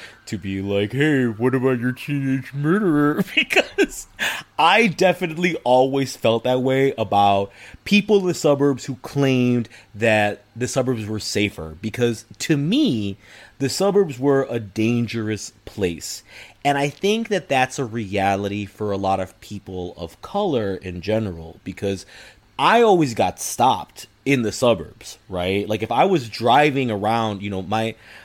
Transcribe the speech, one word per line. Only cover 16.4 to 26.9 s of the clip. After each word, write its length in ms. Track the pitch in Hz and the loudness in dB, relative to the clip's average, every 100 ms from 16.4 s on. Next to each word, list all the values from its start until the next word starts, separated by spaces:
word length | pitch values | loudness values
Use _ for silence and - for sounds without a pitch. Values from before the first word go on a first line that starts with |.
| - _ 143 | -20 _ -2
And 120 | 143 | 0
I 120 | 143 | -2
think 380 | - 196 220 226 | -2 -2 -2 -2
that 180 | 202 - | -4 -2
that's 280 | 135 131 - | 0 0 -2
a 80 | 127 | -6
reality 800 | 113 101 98 98 98 101 101 98 | -6 -4 0 0 0 -2 -4 -8
for 260 | - 107 | -8 -6
a 60 | 98 | -2
lot 220 | 98 95 | -2 -2
of 200 | 92 - | -4 -12
people 520 | - 104 - 92 90 - | -16 -14 -12 -10 -10 -10
of 260 | 85 - | -14 -14
color 540 | - 202 208 131 101 95 | -8 -4 -2 0 -2 -6
in 260 | 95 90 | -8 -8
general, 580 | 90 107 107 82 82 - | -2 -2 -2 -8 -14 -14
because 420 | - 92 101 98 - - - - _ - | -14 -6 -4 -4 -8 -20 -20 -20 _ 0
I 240 | 143 226 | 4 6
always 320 | 226 185 147 | 6 4 2
got 260 | 113 95 - | 0 -2 -2
stopped 680 | - - 120 104 - - - _ - | -8 0 2 2 -4 -18 -20 _ -2
in 180 | 135 | 0
the 100 | 110 | 0
suburbs, 640 | - 123 104 76 - - - - | 0 2 2 -2 -16 -20 -20 -10
right? 400 | 92 90 98 101 | -4 -2 -2 -2
Like, 160 | 107 | -4
if 80 | 110 | 2
I 140 | 120 190 | 4 4
was 240 | 180 113 | 2 -2
driving 600 | - 113 127 151 139 | -2 4 6 4 2
around, 520 | 127 | -2